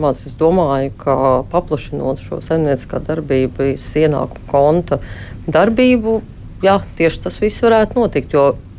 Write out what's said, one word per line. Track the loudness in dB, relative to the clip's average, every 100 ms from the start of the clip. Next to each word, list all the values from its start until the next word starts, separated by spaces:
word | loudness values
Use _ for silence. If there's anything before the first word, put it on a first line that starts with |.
| -2
maz. | -2 -8
Es | 0
domāju, | 2 4 2 0 -2 -4
ka | -2 2 2 2 2
paplašinot | -2 -2 -6 -6 -6 -4 -6
šo | -6 -10
saimnieciskā | -4 0 0 -2 -4 -8
darbības | -6 -6 -2 0 0 -2 -2 -2 -4 0
ienākuma | 2 0 -4 -8 -2
konta | 2 4 4 0 -4 -4 -12 -12 -10 -2
darbību, | 2 2 4 4 4 2 -2 -4 -16 -16 -2
jā, | 2 2 0 0
tieši | 0 0 -8
tas | -2
viss | -2 2
varētu | 4 4 2 2
notikt, | 0 0 0
jo | 2 4 2 -8